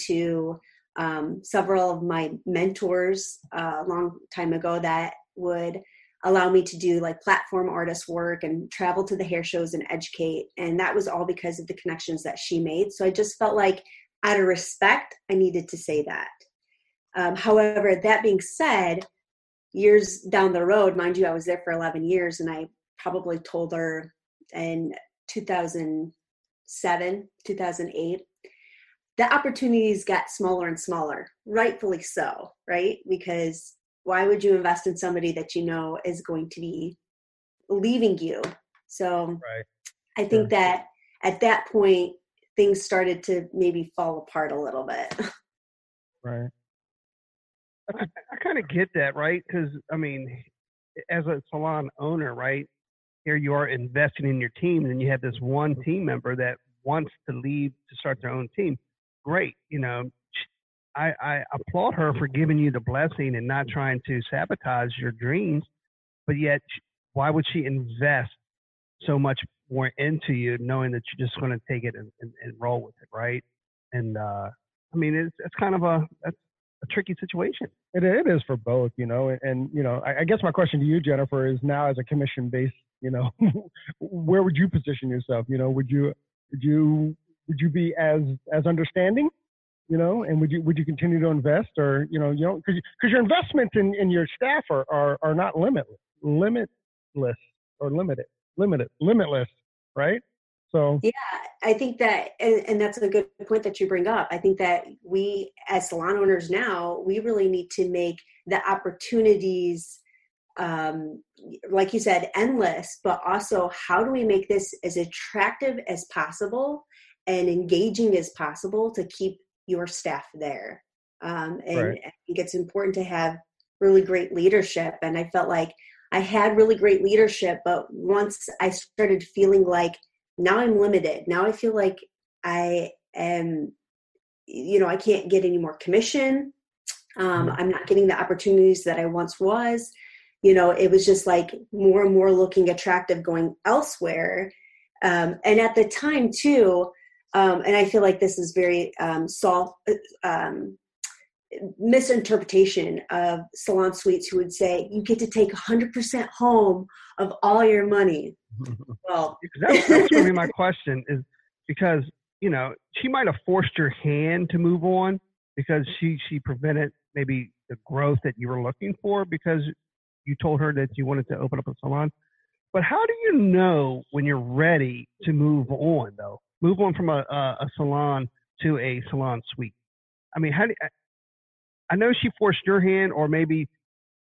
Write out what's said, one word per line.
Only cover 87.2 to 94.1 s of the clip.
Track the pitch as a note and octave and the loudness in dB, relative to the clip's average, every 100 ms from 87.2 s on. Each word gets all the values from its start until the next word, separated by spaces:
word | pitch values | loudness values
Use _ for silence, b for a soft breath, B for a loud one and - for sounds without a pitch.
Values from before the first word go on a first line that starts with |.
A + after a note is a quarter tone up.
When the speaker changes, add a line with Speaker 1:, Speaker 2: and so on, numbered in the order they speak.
| _ _ - | _ _ -8
Speaker 2:
would | C#3+ | -2
you | D#3+ | -2
be | E3 E3+ E3 | 0 -2 0
as, | D#3 D#3 C#3 C3 - | 2 2 0 -4 -4
as | D#3 E3 | 0 0
understanding, | E3 D#3+ F#3 F#3 A#3+ D4+ - _ _ _ _ - | 0 0 0 2 2 0 -4 _ _ _ _ -4
you | E3 | 0
know, | E3+ A3+ | 0 0
and | G3+ D#3 | 0 0
would | D#3 | 2
you, | E3 | 0
would | D#3+ D#3 | 0 0
you | D3+ | 0
continue | D3 F3 E3 | 0 0 2
to | D#3+ | 2
invest | D3+ C#3 E3 A3+ - | 2 2 2 0 0
or, | C#3+ C#3 D3+ | 0 0 -2
you | D#3 | -2
know, | D3 | 0
you | D3 E3+ | 0 -2
know, | G3 - | -2 -2
'cause, | F3+ B B | -4 B B
'cause | A#3 | 2
your | B3+ | 4
investment | G#3+ E4+ - D4 A3+ A3 | 4 2 2 0 2 2
in, | G3 G3+ | 0 2
in | |
your | F#3+ | 2